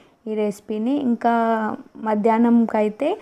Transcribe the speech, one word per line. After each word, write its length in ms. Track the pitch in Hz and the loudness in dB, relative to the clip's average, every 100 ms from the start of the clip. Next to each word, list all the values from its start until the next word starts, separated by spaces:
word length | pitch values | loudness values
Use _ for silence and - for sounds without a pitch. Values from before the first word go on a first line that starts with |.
| _ _ 220 | _ _ -8
ఈ 100 | 214 | -4
రెసిపీని. 580 | 208 202 - 214 233 285 | -2 -4 -8 -4 -2 -2
ఇంకా 320 | 254 233 233 233 226 220 214 - - - 220 | -2 0 0 2 0 0 -2 -8 -14 -8 -4
మధ్యాహ్నంకైతే 1040 | 214 226 226 240 233 220 214 214 214 294 415 | 0 2 4 4 4 4 0 -2 -2 -4 -4